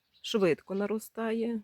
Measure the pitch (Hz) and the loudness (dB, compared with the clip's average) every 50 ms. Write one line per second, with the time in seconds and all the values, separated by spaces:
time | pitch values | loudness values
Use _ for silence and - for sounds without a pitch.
0 | _ _ _ _ - - - 214 190 165 139 - - - 190 196 208 196 214 220 | _ _ _ _ -6 -2 2 4 4 4 4 2 -2 -4 -4 -2 -2 -2 -2 -4
1 | - - - 226 226 226 220 226 226 233 233 214 | -6 -8 -8 -6 -4 -2 -2 0 0 -2 -2 -4